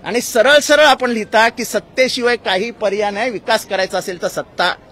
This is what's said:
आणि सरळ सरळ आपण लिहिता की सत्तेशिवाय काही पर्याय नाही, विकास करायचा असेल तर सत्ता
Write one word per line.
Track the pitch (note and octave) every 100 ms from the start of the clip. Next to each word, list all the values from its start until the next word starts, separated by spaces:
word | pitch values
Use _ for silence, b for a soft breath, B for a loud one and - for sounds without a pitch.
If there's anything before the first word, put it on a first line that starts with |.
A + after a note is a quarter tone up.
आणि | D3 A#3
सरळ | - A#3 A#3+ D4
सरळ | C#4+ D4
आपण | D4+ C4 B3
लिहिता | A3+ G#3 A3 A3+
की | A#3 A3
सत्तेशिवाय | G#3 - - B3+ - A#3+ A#3+
काही | A3+ F#3 A#3
पर्याय | - G3+ G3+ G3+
नाही, | G3+ B3+
विकास | F#3+ - A3 -
करायचा | F#3+ F#3+ F#3+
असेल | F#3 F3
तर | F#3+
सत्ता | - - - F3 - -